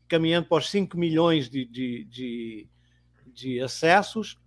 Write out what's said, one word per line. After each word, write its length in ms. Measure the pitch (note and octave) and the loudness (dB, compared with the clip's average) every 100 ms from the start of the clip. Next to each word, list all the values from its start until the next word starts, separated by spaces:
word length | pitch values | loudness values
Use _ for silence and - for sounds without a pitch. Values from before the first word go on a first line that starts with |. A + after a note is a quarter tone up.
| - | -2
caminhando 400 | E3 E3 E3+ D#3+ | 0 2 2 2
para 100 | D#3+ | 0
os 120 | - | 2
cinco 280 | G3+ F#3 E3+ | -2 -2 -2
milhões 500 | E3+ D#3+ E3+ D#3+ A#2+ | 0 4 4 4 0
de, 160 | C3+ | -6
de, 400 | A#2+ A#2+ B2+ A#2+ | -8 -6 -6 -8
de, 640 | G#2+ A#2+ B2+ A#2 A2+ G#2+ G2+ _ _ _ _ _ _ | -12 -12 -10 -8 -10 -12 -18 _ _ _ _ _ _
de 340 | - C3 B2 | -14 -6 -4
acessos. 760 | B2+ - E3 F#3+ G3+ A3+ G3+ - | -6 0 4 4 2 -6 -8 -12